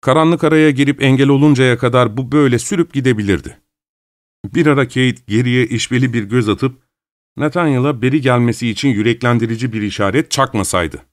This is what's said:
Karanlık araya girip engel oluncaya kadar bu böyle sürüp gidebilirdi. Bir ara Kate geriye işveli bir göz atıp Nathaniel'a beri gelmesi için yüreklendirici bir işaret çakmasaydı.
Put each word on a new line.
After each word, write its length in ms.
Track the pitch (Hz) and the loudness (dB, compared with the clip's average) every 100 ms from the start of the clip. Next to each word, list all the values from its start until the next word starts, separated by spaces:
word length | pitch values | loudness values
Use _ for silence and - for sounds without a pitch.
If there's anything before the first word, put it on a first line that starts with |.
Karanlık 420 | - 139 160 170 | 0 2 2 2
araya 280 | 156 156 156 | 2 4 2
girip 320 | 131 139 139 | 2 0 0
engel 260 | 135 131 139 | 2 2 4
oluncaya 480 | 139 147 135 131 120 | 4 4 4 2 2
kadar 400 | 127 123 120 107 | 0 2 0 -2
bu 140 | 123 | -2
böyle 280 | 147 139 120 | 2 2 0
sürüp 340 | - 196 165 | -2 -2 -2
gidebilirdi. 680 | 139 131 110 101 87 - - _ _ _ _ _ _ _ _ 104 | 0 0 0 0 -2 -4 -18 _ _ _ _ _ _ _ _ -6
Bir 200 | - 151 | 0 2
ara 220 | 143 127 | 2 0
Kate 280 | 127 127 - - | 0 -2 -2 -4
geriye 400 | 107 123 123 123 | -2 0 0 0
işveli 460 | 117 - 127 127 | -2 -2 -2 0
bir 100 | 117 | -2
göz 260 | 101 120 107 | -2 -2 0
atıp 320 | 98 135 123 _ _ _ _ _ - | -2 -2 -6 _ _ _ _ _ -6
Nathaniel'a 640 | 147 180 165 131 135 135 | -4 -2 0 0 -2 -2
beri 200 | 120 151 | -2 0
gelmesi 480 | 131 123 120 113 120 | 0 2 0 -2 -4
için 200 | 104 139 | -2 -2
yüreklendirici 840 | 107 107 120 123 120 113 113 123 | 0 0 0 0 0 0 -4 -6
bir 80 | 110 | -4
işaret 500 | 104 101 98 117 160 | -6 -2 -2 -2 -2
çakmasaydı. 720 | - 135 110 92 92 80 67 _ | -2 -2 -2 -2 -2 -4 -6 _